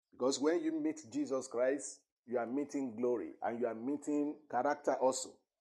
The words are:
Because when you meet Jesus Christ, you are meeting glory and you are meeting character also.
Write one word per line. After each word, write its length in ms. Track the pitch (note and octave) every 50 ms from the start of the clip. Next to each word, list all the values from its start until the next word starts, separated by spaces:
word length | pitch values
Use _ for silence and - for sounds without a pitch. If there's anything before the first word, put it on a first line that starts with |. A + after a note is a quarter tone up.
| _ _
Because 300 | - - - - C#3 -
when 220 | C3 D3+ E3+ - D#4
you 100 | D#4+ D#4
meet 280 | D#4+ D4 D#3 D3+ D#3 - A2+ -
Jesus 360 | C#4+ D4 - C3+ C3 B2+ -
Christ, 520 | - A2+ B2 C3 C#3+ D3 C#3+ - - - _ _ _ _ _
you 120 | A#2+ A#2 A#2+
are 80 | A#2
meeting 500 | A2 B2 C#3+ D3 C#3+ - C#3+ C3+ B2+ G#2+
glory 360 | A2 B2 B2 B2 A2 F2 D#2 - - -
and 180 | G2+ A#2 A#2
you 60 | A#2+
are 80 | A#2 A2+
meeting 640 | A2 A2+ C3 D3 D3 - - D3 D3 D3 D3 D3+ - - -
character 440 | - A#2+ B2 C#3+ D3 C#3+ - - C3+
also. 360 | - B2 C3 C3 - - - - _ _ _ _ _